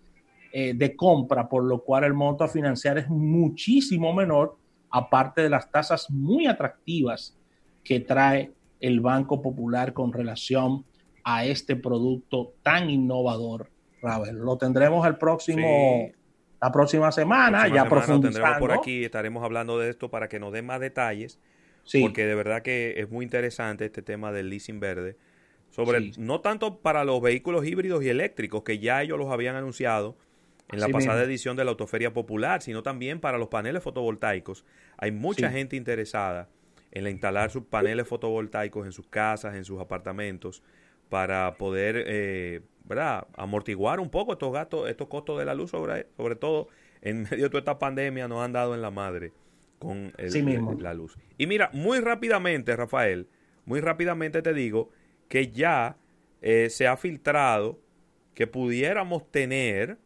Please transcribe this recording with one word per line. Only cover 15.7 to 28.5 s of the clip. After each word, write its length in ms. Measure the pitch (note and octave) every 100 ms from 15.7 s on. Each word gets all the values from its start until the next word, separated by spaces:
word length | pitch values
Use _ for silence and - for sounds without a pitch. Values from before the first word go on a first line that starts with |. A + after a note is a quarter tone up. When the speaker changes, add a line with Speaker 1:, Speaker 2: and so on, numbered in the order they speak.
| C#3+ C3+ B2 A2+
Speaker 2:
Sí. 40 | - _ _ _ -
Speaker 1:
la 100 | B2+
próxima 400 | C#3+ C#3+ D#3+ D#3
semana, 500 | D#3 D#3+ B3+ B3 G3+
Speaker 2:
Próxima 140 | G#3+
Speaker 1:
ya 80 | C#3
Speaker 2:
semana 40 | C3
lo 320 | C#3+ D3+ C#3+
tendremos 0 | C3+
Speaker 1:
profundizando. 260 | A2 D#3 D3
Speaker 2:
por 120 | B2
aquí, 320 | B2+ C3+ B2
estaremos 380 | A#2 G#2+ A2 A#2
hablando 360 | A#2 A#2 A#2 A#2
de 100 | A#2
esto 220 | A#2+ B2
para 180 | A2+ A2
que 100 | G#2+
nos 140 | G2+
den 140 | A2 A#2+
más 120 | B2+
detalles, 600 | C3 C3 A#2+ G#2 A#2+ - _ _ _ _
Speaker 1:
Sí. 180 | - C3+
Speaker 2:
porque 240 | A2+ G2 G#2+
de 80 |
verdad 260 | G#2+ G#2 A2+
que 340 | B2+ B2 A#2 G#2+
es 120 | G#2
muy 140 | A#2
interesante 600 | B2 B2 A#2+ A#2 A2+ G#2 G#2+
este 160 | -
tema 280 | F#2+ G#2 G#2+
del 200 | G2+ F#2+
leasing 280 | G2 - G#2+
verde, 380 | G2 F2+ F2+ - _ _ _ _ _
sobre, 420 | - A#2+ A#2+ G2+
Speaker 1:
Sí. 80 | A2
Speaker 2:
no 220 | A2+ D#3+
tanto 380 | G3+ G#3+ A3 F3+
para 220 | D#3+ D3+
los 180 | C#3 B2+
vehículos 440 | A#2+ B2 F3 E3+ D3
híbridos 380 | F3+ F#3 E3
y 60 | C3
eléctricos, 520 | B2 G#3 - G#2+